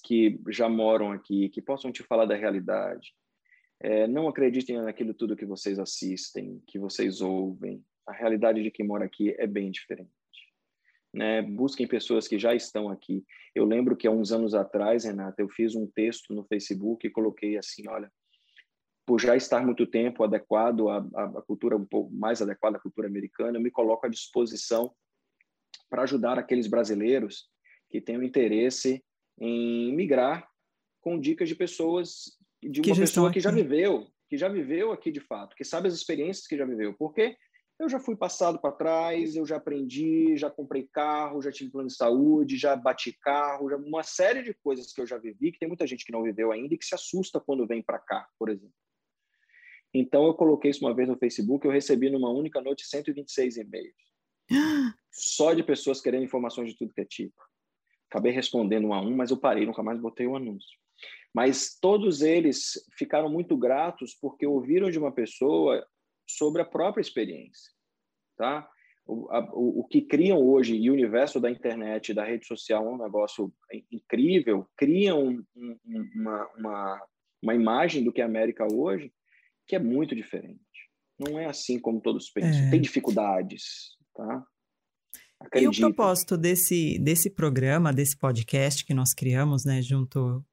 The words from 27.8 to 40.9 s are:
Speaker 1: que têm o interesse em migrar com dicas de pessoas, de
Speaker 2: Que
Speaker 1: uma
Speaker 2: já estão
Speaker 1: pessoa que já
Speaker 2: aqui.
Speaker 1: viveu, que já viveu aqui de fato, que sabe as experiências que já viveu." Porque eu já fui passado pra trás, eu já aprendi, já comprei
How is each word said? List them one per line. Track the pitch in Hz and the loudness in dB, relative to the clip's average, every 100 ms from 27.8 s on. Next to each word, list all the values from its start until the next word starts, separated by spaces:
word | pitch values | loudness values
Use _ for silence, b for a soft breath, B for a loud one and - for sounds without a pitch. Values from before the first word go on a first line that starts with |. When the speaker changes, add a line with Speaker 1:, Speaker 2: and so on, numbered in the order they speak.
| _ | _
Speaker 1:
que | 110 | -8
têm | - 120 | -6 -4
o | |
interesse | 127 135 113 107 127 127 131 131 - _ _ - | 0 2 4 4 2 0 -2 -2 -6 _ _ -10
em | 117 117 117 117 120 147 | -4 -2 -2 -2 -2 0
migrar | 185 131 127 170 - _ _ _ _ _ | 2 2 2 -2 -8 _ _ _ _ _
com | 170 170 | -6 -2
dicas | 139 160 165 | -2 -2 -2
de | 165 | -2
pessoas, | 175 - 165 175 175 - - - _ _ | -4 -2 -2 -2 -4 -10 -18 -20 _ _
de | 147 139 | -6 0
Speaker 2:
Que | 156 | 2
Speaker 1:
uma | 185 | 4
Speaker 2:
já | |
estão | 185 180 | 4 4
Speaker 1:
pessoa | 175 | 4
que | 180 | 4
já | 190 | 2
Speaker 2:
aqui. | 220 | 2
Speaker 1:
viveu, | 151 151 196 135 - _ _ | 2 2 2 0 -4 _ _
que | 139 | -4
já | 190 | -2
viveu | 202 135 165 220 | -2 -2 -2 -2
aqui | 180 165 | -4 -6
de | 143 | -8
fato, | - 110 98 - | -8 -12 -12 -14
que | |
sabe | 135 165 185 | -8 -2 -2
as | |
experiências | 170 - 151 160 185 - | -2 -4 -4 -4 -6 -8
que | 143 | -6
já | 131 | -4
viveu." | 113 104 98 | -4 -4 -4
Porque | 156 226 226 b b b _ - | -4 0 0 b b b _ -8
eu | 311 | -4
já | 262 | -4
fui | 262 214 | -4 -4
passado | 180 - 175 170 | -4 0 0 0
pra | 143 | -4
trás, | 143 160 165 165 170 165 160 | -2 0 0 0 -2 -2 -4
eu | 147 | -4
já | 151 | -4
aprendi, | - 143 131 131 160 160 160 151 | -4 -6 -6 -2 0 4 4 2
já | 147 | -2
comprei | - 139 139 127 | -6 -6 -6 -4